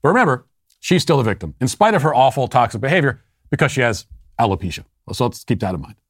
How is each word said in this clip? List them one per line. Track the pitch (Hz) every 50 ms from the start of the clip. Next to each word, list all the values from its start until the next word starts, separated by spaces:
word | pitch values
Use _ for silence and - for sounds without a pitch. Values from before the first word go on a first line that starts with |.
But | - 143
remember, | 185 254 247 160 131 127 _ _ _ _ _ _ _ _
she's | - - 180 175 -
still | - 160 135
a | -
victim, | 110 98 - - 80 - _
in | -
spite | 127 - _ 208 226 214
of | 170
her | 135 156 139
awful, | 123 131 135 - 143 127
toxic | 120 - 127 120 113 - 104
behavior, | 113 135 165 190 147 135 - - _ _ _ _ _ _
because | - - 160 135
she | - 135
has | 123 117 107 - - _ - - - _ _ -
alopecia. | 117 104 98 90 - 90 - - - _ _ _ _ - 92
So | - 123
let's | 107 95 - -
keep | - 117 -
that | 113 95 92
in | 78
mind. | 73 - 107 _ _ _